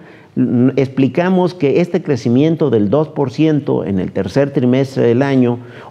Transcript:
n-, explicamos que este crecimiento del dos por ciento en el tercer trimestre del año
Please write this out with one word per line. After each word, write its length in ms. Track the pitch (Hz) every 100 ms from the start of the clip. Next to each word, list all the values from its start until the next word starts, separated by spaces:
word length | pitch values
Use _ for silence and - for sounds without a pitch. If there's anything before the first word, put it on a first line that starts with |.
| - - -
n-, 380 | - 127 120 127
explicamos 800 | 131 127 127 131 - 180 185 180
que 260 | - 143 127
este 220 | 175 185
crecimiento 680 | 156 123 123 123 156 156 151
del 200 | 113 104
dos 160 | 135 151
por 240 | 147 127
ciento 540 | 147 156 147 135 131
en 160 | 87 98
el 100 | 82
tercer 400 | - 95 135 143
trimestre 540 | 143 123 127 135 127
del 180 | 120 117
año 380 | 139 135 123 120 - - -